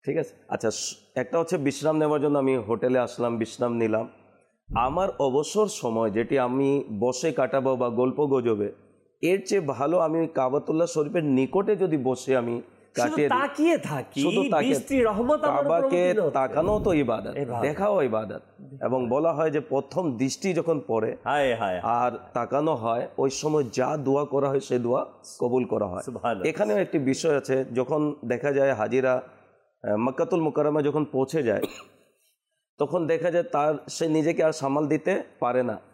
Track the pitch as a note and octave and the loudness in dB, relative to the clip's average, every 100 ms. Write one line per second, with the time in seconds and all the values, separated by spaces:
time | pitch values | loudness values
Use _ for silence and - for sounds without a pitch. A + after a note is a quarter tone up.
0 | - D#3 - - - G2+ A2 - - - | -4 -4 -6 -12 -10 -4 -4 -4 -10 -12
1 | _ - B3+ E3+ E3 F#3 C#3 - D3 D#3 | _ -6 -2 -2 0 0 -2 -2 0 2
2 | D3+ D3+ D3 C#3+ C3+ C3 G2+ A2+ B2+ B2+ | 2 2 2 2 2 0 -2 -2 2 2
3 | A#2 - A#2+ A#2 A2 - B2 A#2 A2+ A2 | 0 -2 -2 -2 -6 -2 -2 0 0 0
4 | A#2 - - _ _ _ - A2+ B2+ E3 | -4 -12 -20 _ _ _ -6 0 0 0
5 | F#3+ - C#3 C3 D3+ G#3 G#3 - B2 A2+ | -2 0 0 0 0 0 0 0 -2 0
6 | A2+ G2+ A#2 C#3 B2 C3 C#3 C#3 - G#2 | 0 0 0 0 0 2 2 0 -2 -2
7 | B2 B2 E3 B2+ B2+ C#3 C3 B2+ B2 A2+ | -2 0 -2 0 0 2 0 0 0 2
8 | B2+ C3+ D3 C3+ A#2 G#2 G2+ - - _ | 0 2 2 2 2 0 -2 -6 -20 _
9 | _ _ D#3+ G3 - G3+ D3+ A2 C#3+ F3+ | _ _ 0 0 0 -2 -2 -2 0 2
10 | D#3+ D#3+ D#3+ C3+ B2+ C#3+ - D#3 E3 D#3 | 2 0 -2 0 0 0 -2 0 0 0
11 | D3 F3 D3+ C3 C3 F#3 G3+ G3+ F#3 D3+ | 0 0 2 2 2 0 0 0 2 0
12 | B2+ B2 - C3 A#2 A#2+ - - _ - | 0 -2 0 0 0 -6 -8 -20 _ -2
13 | A#2+ - C#3+ B3 C#4 - D#4+ D4+ D3 C#3+ | 0 2 2 2 0 2 2 2 -2 -6
14 | A#2 C#3 D3+ A3+ C#4 E3 A#3+ C4+ - C4+ | -6 -2 0 2 2 2 2 0 0 2
15 | A3+ G3+ B3 D4+ D4+ C#4 C#4+ E4+ C4+ F3 | 2 2 0 2 2 2 2 2 4 4
16 | F3+ G#3+ D#3+ C3+ C3 C#3 F3 G#3 F#3+ D#3+ | 4 2 2 2 0 0 2 2 2 2
17 | B2 A2 G#2+ C#3 C3 A#2+ C3+ D3+ G3+ G3 | 2 0 -4 -6 -4 -2 -2 0 0 2
18 | C3 A2 G#2+ G#2 - - C3+ C3+ A#2+ B2+ | 2 0 -4 -10 -14 -20 -20 -6 -2 0
19 | B2 C3 E3 D3 D#3+ D3 C3 C3+ C#3+ D#3+ | 2 2 2 2 0 0 0 -2 -2 -4
20 | F3 A#2 C3+ - G3 E3+ D#3+ D#3 - A2+ | -2 0 -2 -2 -2 0 0 -2 0 0
21 | A2 - - D3 C3+ A2 G2+ F2+ A2 A#2+ | 0 -4 -2 0 2 0 -2 -2 0 0
22 | B2 A2+ - B2 A#2 C3+ D#3 C3+ A2+ A#2 | 0 -2 -8 -6 -2 0 0 0 0 -2
23 | C3 - C3+ - D3+ D3+ B2+ B2+ B2+ D3+ | -4 -2 -2 0 0 0 0 -2 -2 -2
24 | C3+ C#3 D3 C3+ C#3 C#3 C3+ B2 A#2 C3 | 0 0 0 0 0 -2 0 -2 0 0
25 | - - - - A#2+ B2+ A#2 G#2+ G2+ F2+ | -2 -12 -20 -4 0 0 0 -2 -2 -4
26 | - A#2 A#2+ G#2+ C#3+ D#3 G#3 G#3 F3+ E3 | -8 -6 -4 -2 -4 -2 0 0 0 0
27 | C3 C3+ E3 C#3+ C3 C3 B2+ A#2+ B2+ D3+ | 0 0 2 0 0 -2 0 -2 0 0
28 | D3+ C#3+ A#2 A#2+ C#3+ C#3 C#3 A#2 G#2+ B2+ | 0 -4 -4 -2 0 2 2 2 2 2
29 | B2+ B2+ - - _ _ _ _ A2 G#2 | 2 0 -4 -20 _ _ _ _ -2 0
30 | B2 C3 E3 F3+ D#3 C#3+ D3 D3+ D3 C#3+ | 0 0 0 2 0 0 0 2 0 0
31 | D3 C3+ C3 D#3+ A#2+ G2+ - - - _ | -2 -2 0 0 0 0 -2 -8 -20 _
32 | _ _ _ _ _ _ _ _ D3 F3 | _ _ _ _ _ _ _ _ -2 -2
33 | D3+ E3 E3+ E3+ E3+ D3 D3+ D3 - - | 0 0 0 0 0 0 0 0 -6 -4
34 | E3 D#3 D3+ E3+ D#3+ D#3 C3+ C#3+ D3+ D3+ | 0 2 2 2 0 0 -2 0 0 0
35 | F3+ G3 - - B2 B2 B2 G#2 - | 0 -2 -4 -4 0 0 0 -4 -12